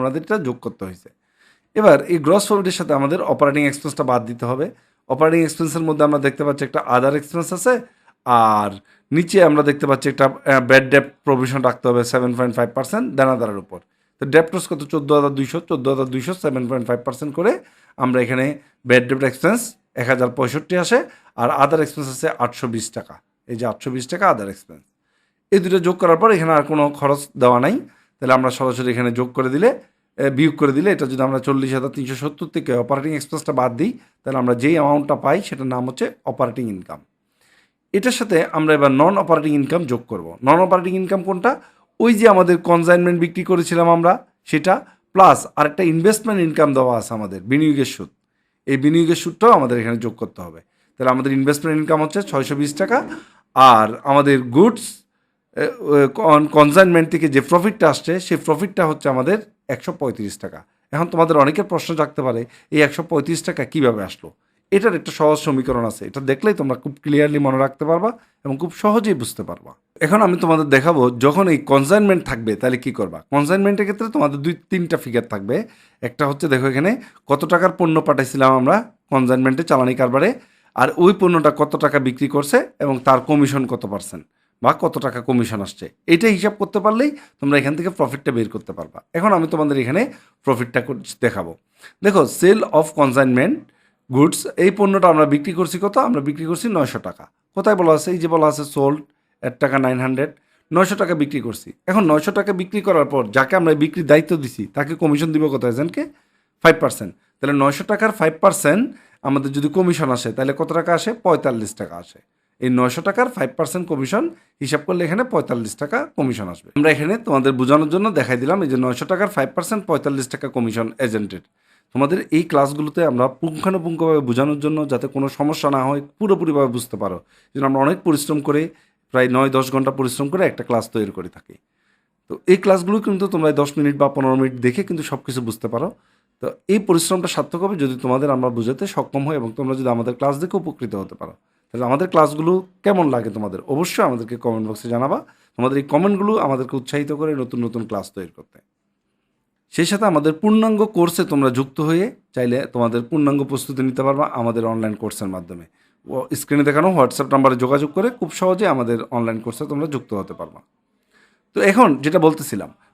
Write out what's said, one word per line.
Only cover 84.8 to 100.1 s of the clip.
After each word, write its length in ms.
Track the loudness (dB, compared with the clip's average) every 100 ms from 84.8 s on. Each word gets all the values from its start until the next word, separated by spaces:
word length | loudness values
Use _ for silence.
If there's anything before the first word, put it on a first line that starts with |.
| -2 -2
টাকা 220 | -6 -6
কমিশন 420 | -2 0 0 -4
আসছে, 300 | -8 -12 -18 _ 0
এটা 220 | 2 4
হিসাব 240 | 2 -2 -4
করতে 220 | -6 -2
পারলেই 300 | 0 0 -2
তোমরা 480 | -4 -18 -6 0 0
এখান 180 | 0 -4
থেকে 140 | -6
প্রফিটটা 420 | -2 -4 -2 -4
বের 160 | -2 -4
করতে 240 | -6 -14
পারবা। 300 | -16 -16 -18 _
এখন 180 | -2 2
আমি 140 | 2 0
তোমাদের 320 | -2 0 0
এখানে 340 | 0 0 -2 -6 _ _
প্রফিটটা 360 | -2 -2 0 -4
কর-, 340 | -4 -10 -12 -4
দেখাবো। 340 | -2 -2 -10 -14 _ _ -20 -2
দেখো 220 | 2 4 2 4
sale 200 | 4 4
of 220 | 4 2 0 0
consignment 600 | 0 4 2 4 2 -2 -8 _ _ _ -4
goods, 360 | 2 2 2 -8 0
এই 140 | 0
পণ্যটা 380 | 2 2 4 6
আমরা 180 | 6 4
বিক্রি 260 | 2 -2
করছি 260 | -4 -4 -4
কত? 160 | -2 0
আমরা 220 | 0 0
বিক্রি 260 | -2 -6 -6
করছি 220 | -6 -2
নয়শো 300 | -2 -2 -4
টাকা। 300 | -12 -16 -20 _ _
কোথায় 220 | -2 0 2
বলা 160 | 4
আছে? 180 | 4 2
এই 80 | -4
যে 100 | 0
বলা 180 | 2 2
আছে 160 | 0
sold 360 | -6 0 0 0 -8 _ _ _
at 60 | -10 -4
টাকা 180 | -2 0
নাইন 220 | 0 -2
হান্ড্রেড, 300 | -2